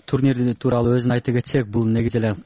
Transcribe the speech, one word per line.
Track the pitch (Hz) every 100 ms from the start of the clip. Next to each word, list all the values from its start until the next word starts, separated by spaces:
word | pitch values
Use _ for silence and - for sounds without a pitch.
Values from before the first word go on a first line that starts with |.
| -
турнир | 131 135 123 123 113
тууралуу | 131 120 120 123
өзүн | 120
айта | 120 -
кетсек, | 123 - 143 107
бул | 110 113
негизи | 113 117 117
эле | 110 107